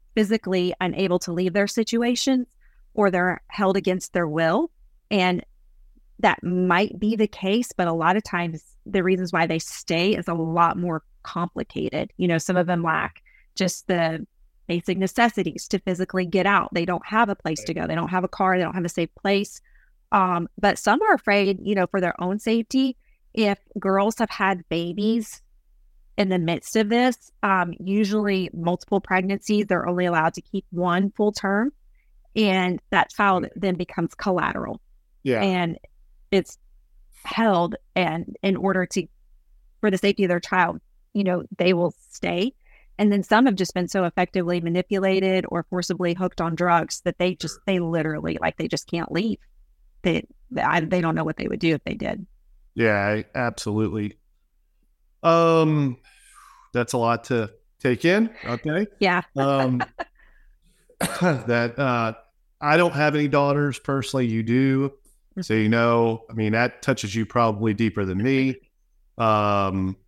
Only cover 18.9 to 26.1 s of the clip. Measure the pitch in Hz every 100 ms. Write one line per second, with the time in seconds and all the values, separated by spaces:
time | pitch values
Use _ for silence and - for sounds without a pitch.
18.9 | - 170 - 196 196 202 - - - _
19.9 | _ _ 208 185 175 170 - 202 - -
20.9 | 233 427 349 - 202 196 196 - 202 180
21.9 | 196 180 - 180 208 226 233 226 262 262
22.9 | 254 _ _ _ - 214 196 _ - 190
23.9 | 190 202 - 226 - 196 190 - 165 170
24.9 | 185 208 226 214 - _ _ _ _ _
25.9 | _ _